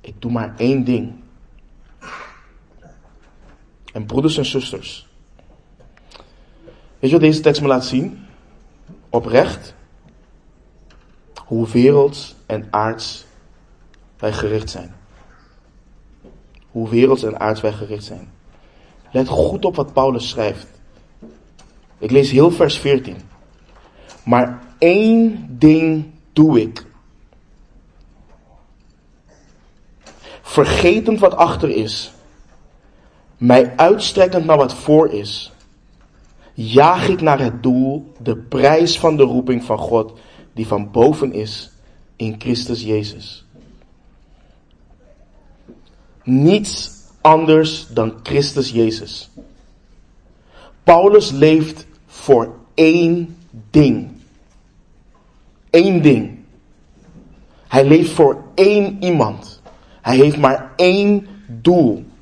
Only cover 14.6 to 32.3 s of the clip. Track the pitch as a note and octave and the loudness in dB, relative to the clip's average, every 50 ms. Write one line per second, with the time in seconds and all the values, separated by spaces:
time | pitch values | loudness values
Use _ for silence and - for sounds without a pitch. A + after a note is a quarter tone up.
14.6 | G2+ - - F#2 F2 F2 F#2 - _ _ _ _ - _ _ _ _ _ _ _ | -8 -8 -14 -16 -18 -20 -20 -20 _ _ _ _ -20 _ _ _ _ _ _ _
15.6 | _ _ _ _ _ _ _ _ _ _ _ _ _ - - - _ _ _ - | _ _ _ _ _ _ _ _ _ _ _ _ _ -20 -20 -20 _ _ _ -20
16.6 | _ _ _ A#2 A2+ A2 A2+ A#2 B2+ C3 C3 A#2+ A#2 A2 G#2+ - - G#2+ A2 G#2+ | _ _ _ -10 -8 -2 0 2 2 2 2 0 -2 -8 -8 -6 -4 -4 -4 -4
17.6 | - G#2+ G#2 G#2 G#2+ G2+ G#2+ G#2 G#2 - G2+ F#2 F#2+ F#2 - _ _ - _ _ | -6 -8 -8 -8 -12 -14 -14 -14 -14 -18 -20 -20 -20 -20 -20 _ _ -20 _ _
18.6 | _ _ _ _ _ _ _ _ _ _ - B3 C4 B3+ - - - - - G3 | _ _ _ _ _ _ _ _ _ _ -6 -6 -4 -4 -2 -2 -2 -2 -2 -4
19.6 | - F#3 F3+ - D3 D3 - C#3 C3 C3+ C3 A#2 - - - B2+ A2 G#2 F#2 - | -6 -4 -4 -4 -8 -4 -2 0 0 0 -2 -4 -8 -10 -8 -6 -6 -6 -6 -10
20.6 | - - _ _ - _ _ _ _ _ _ _ - - - _ _ _ _ _ | -16 -20 _ _ -20 _ _ _ _ _ _ _ -20 -20 -20 _ _ _ _ _
21.6 | - _ _ _ _ _ _ _ G#2+ A2 A#2+ C#3 C#3 - C#3 C3 D3+ F3 E3+ - | -20 _ _ _ _ _ _ _ -8 0 0 2 2 2 2 4 4 4 4 0
22.6 | F3 C#3+ - - - C#3+ C#3 B2+ B2+ - F2+ - - - - _ _ _ _ _ | 0 0 -2 -4 -2 -2 -2 -2 -2 -8 -18 -18 -20 -20 -20 _ _ _ _ _
23.6 | _ _ _ _ _ _ _ _ - - - _ _ A#2+ A#2+ B2 B2 B2 - - | _ _ _ _ _ _ _ _ -20 -20 -20 _ _ 0 0 2 0 -2 -6 -16
24.6 | - - - _ D#3+ E3+ F3+ G3+ A3 A3 A3+ A#3 A3+ A3+ G#3+ - - - C3 A#2+ | -20 -20 -6 _ 2 2 2 2 2 2 2 2 2 0 -2 -6 -14 -16 -6 2
25.6 | D3+ D#3 D#3 D#3+ D#3+ D#3+ D#3+ D#3 D#3 - - - _ _ _ - D3+ D#3 C#3 A#2 | 4 4 4 4 2 0 -2 -4 -6 -10 -16 -20 _ _ _ 2 4 4 4 2
26.6 | G#2+ A2 G#2+ - - - _ _ _ _ _ _ _ _ _ _ _ _ _ _ | 0 -2 -8 -16 -20 -20 _ _ _ _ _ _ _ _ _ _ _ _ _ _
27.6 | - _ _ - _ _ _ _ _ _ _ _ - _ - _ _ _ _ _ | -20 _ _ -20 _ _ _ _ _ _ _ _ -20 _ -20 _ _ _ _ _
28.6 | _ _ _ _ _ _ _ _ _ _ _ _ _ _ _ _ _ _ _ _ | _ _ _ _ _ _ _ _ _ _ _ _ _ _ _ _ _ _ _ _
29.6 | _ _ _ _ _ _ _ _ _ - - _ - - - - _ - - - | _ _ _ _ _ _ _ _ _ -20 -20 _ -20 -20 -20 -20 _ -6 -2 -2
30.6 | C#3 - - - - F3 G3 A3 G#3+ A3+ A#3 - G3+ F3+ - - E3+ E3+ - - | 0 0 0 0 0 0 0 0 0 -2 -2 2 2 2 4 2 0 0 0 -4
31.6 | - D3 - - A2 G#2+ - - - - - _ _ _ | -4 -4 -4 -4 -6 -6 -10 -12 -14 -16 -20 _ _ _